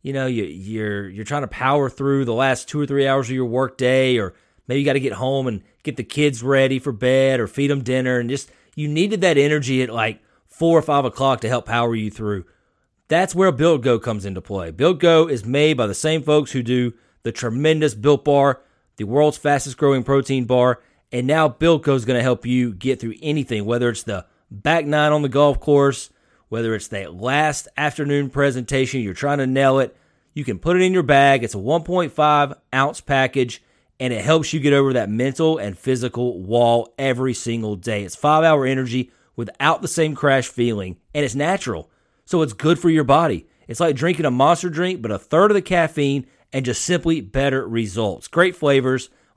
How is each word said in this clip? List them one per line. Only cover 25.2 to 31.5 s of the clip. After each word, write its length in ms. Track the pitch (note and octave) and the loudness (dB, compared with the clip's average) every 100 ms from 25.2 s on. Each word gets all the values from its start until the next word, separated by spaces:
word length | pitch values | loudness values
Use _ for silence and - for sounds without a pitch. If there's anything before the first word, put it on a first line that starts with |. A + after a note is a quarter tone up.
the 80 | C#3+ | 0
golf 320 | C3+ D3 C3+ | 2 2 2
course, 480 | - C#3+ C#3 C3+ - _ _ _ _ | 2 4 4 0 -10 _ _ _ _
whether 260 | A2 A2+ | -6 -4
it's 140 | G#2+ - | -4 -6
that 260 | G2+ F#2 | -10 -10
last 540 | F2 A2+ C#3+ D#3 C#3+ - - | -8 -2 0 0 -2 -10 -4
afternoon 540 | D3+ - C#3+ C#3+ C#3 | -4 -4 -2 -2 -2
presentation, 720 | C3+ C#3+ B2+ B2 C#3 C3 C3+ | 0 0 0 -4 -2 -2 -2
you're 100 | G#2+ | -6
trying 260 | F2 C#3+ D3 | -4 -4 -2
to 80 | C3 | 0
nail 340 | C3 C3+ C3+ | 2 4 4
it. 140 | B2 _ _ _ _ | 0 _ _ _ _
You 120 | - | -10
can 140 | B2+ F#2+ | -6 -4
put 180 | D#3+ F3+ | 0 2
it 60 | |
in 120 | F#3 | 4
your 80 | F#3 | 2
bag. 420 | C#3 C#3 C#3 C3+ | 4 4 6 2
It's 100 | A2+ | 0